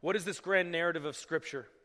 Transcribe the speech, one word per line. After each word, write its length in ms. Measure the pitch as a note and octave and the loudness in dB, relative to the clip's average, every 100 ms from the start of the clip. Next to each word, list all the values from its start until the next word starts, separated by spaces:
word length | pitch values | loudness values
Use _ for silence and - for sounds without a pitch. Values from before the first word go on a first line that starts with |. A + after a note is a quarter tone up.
What 140 | D#3 G3+ | 2 0
is 80 | |
this 140 | F3+ F#3+ | 0 -6
grand 320 | F3+ F#3+ F3 | 2 4 4
narrative 340 | E3+ F3 E3 | 2 0 0
of 120 | D3 C#3 | -4 -8
Scripture? 500 | - D#3+ - C#3 A#2 - | -2 -2 -2 -8 -10 -20